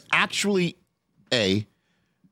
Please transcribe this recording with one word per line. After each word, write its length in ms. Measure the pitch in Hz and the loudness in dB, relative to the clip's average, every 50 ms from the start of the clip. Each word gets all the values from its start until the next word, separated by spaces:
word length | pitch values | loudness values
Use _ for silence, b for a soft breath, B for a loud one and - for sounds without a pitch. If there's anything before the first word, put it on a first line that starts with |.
| - - - | -2 -2 0
actually, 640 | 165 196 196 - - - 196 202 185 175 170 - _ _ _ _ _ _ _ _ _ _ - 127 | 0 0 0 -2 -4 -2 0 0 0 0 -2 -4 _ _ _ _ _ _ _ _ _ _ -2 0
A, 340 | 123 104 95 95 104 110 _ _ _ _ _ _ _ _ _ _ _ _ _ | 0 2 2 2 0 -2 _ _ _ _ _ _ _ _ _ _ _ _ _